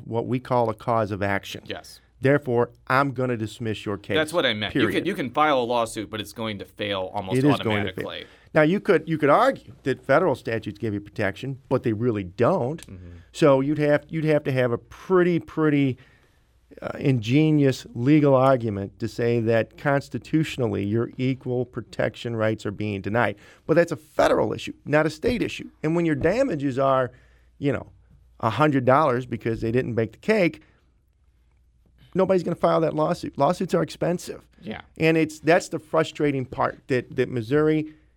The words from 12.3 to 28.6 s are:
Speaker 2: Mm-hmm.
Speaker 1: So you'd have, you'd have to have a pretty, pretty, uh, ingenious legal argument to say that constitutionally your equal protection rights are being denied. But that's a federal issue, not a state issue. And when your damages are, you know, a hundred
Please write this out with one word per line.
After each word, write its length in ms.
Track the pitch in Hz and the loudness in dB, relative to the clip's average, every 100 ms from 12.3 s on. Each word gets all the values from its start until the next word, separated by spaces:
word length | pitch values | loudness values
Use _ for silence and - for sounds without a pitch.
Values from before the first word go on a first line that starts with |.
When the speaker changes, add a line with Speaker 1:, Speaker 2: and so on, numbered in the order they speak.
| - 120 180 123 165 | 0 2 2 -2 -6
Speaker 2:
Mm-hmm. 240 | - 95 90 87 - | -12 -18 -18 -20 -10
Speaker 1:
So 300 | - 147 135 | 2 6 6
you'd 160 | 139 151 | 2 0
have, 280 | 147 147 - | 2 2 0
you'd 160 | 160 156 | -4 0
have 180 | 147 147 | 0 0
to 60 | |
have 200 | 127 123 | 0 0
a 60 | 117 | -2
pretty, 600 | - - - 185 180 165 | -8 -12 2 4 4 0
pretty, 600 | 160 - 156 143 139 127 - _ _ _ _ _ _ - | -2 0 2 2 0 -2 -12 _ _ _ _ _ _ -14
uh, 160 | - - | -10 -2
ingenious 880 | 143 127 107 139 156 151 135 131 - | 0 0 2 2 4 4 4 0 -6
legal 400 | 117 127 156 143 | -2 4 4 6
argument 640 | 131 131 135 113 98 98 - | 6 4 2 0 -4 -6 -6
to 80 | 113 | -8
say 320 | - 120 117 | -2 0 0
that 360 | 110 113 110 - | 2 2 0 -4
constitutionally 1080 | 147 139 - 120 - 160 156 - 117 98 | -2 -2 -2 -12 -8 -6 -6 -2 -2 -2
your 280 | 101 113 120 - | -2 -2 -4 -4
equal 460 | 131 131 127 123 | -4 -4 -4 -4
protection 720 | 123 123 - - 127 - 120 113 | -6 -8 -12 -4 -4 -4 -8 -2
rights 300 | 110 110 110 | -2 -2 -6
are 60 | |
being 300 | 98 107 101 | -6 -6 -4
denied. 340 | 101 113 104 101 - - - | -2 0 0 -4 -16 -10 0
But 80 | 170 | 2
that's 160 | 170 | 2
a 40 | 156 | -2
federal 560 | - - 139 - 113 | -6 0 2 2 0
issue, 220 | 104 - - | -4 -10 -12
not 220 | - 151 156 | 0 0 0
a 60 | |
state 320 | - 240 233 | -2 -2 -2
issue. 260 | 147 - - _ | -4 -6 -14 _
And 120 | 156 170 | -2 0
when 120 | 165 | 0
your 80 | 139 | 0
damages 640 | 160 226 277 156 139 127 | 0 2 0 -2 -2 0
are, 320 | 135 131 123 - _ _ _ - | 2 2 0 -6 _ _ _ -4
you 120 | 139 | -2
know, 200 | 101 - - _ - _ - | -2 -6 -20 _ -20 _ -4
a 100 | 113 | -2
hundred 340 | 104 | 2